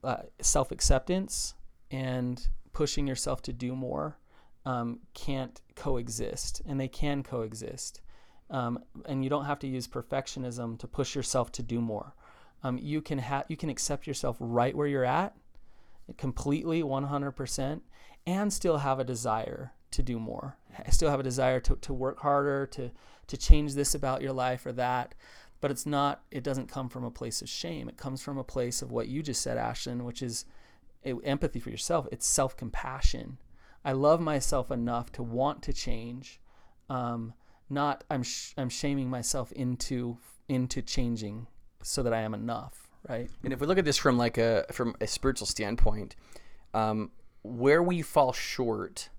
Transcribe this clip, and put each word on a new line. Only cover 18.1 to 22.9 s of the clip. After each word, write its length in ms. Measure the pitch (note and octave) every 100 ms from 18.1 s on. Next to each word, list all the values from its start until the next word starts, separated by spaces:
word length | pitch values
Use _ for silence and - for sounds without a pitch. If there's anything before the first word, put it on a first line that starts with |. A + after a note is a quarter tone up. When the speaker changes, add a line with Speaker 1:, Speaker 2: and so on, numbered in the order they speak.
| - -
Speaker 1:
and 260 | F#3 G#3
still 260 | G3 F3+ D#3
have 220 | C#3 C3+
a 40 |
desire 680 | B2+ A#2+ A#2+ A2 - - B2 - -
to 100 | -
do 160 | B2 A#2
more. 400 | A2 - C3+ - _ -
I 60 | -
still 200 | - D#3+
have 100 | C#3
a 40 |
desire 340 | C3 B2 C3 C3
to, 160 | - C3+
to 180 | -
work 240 | C3 C3 -
harder, 480 | D3 C#3+ C#3+ C#3 C3+
to, 240 | - B2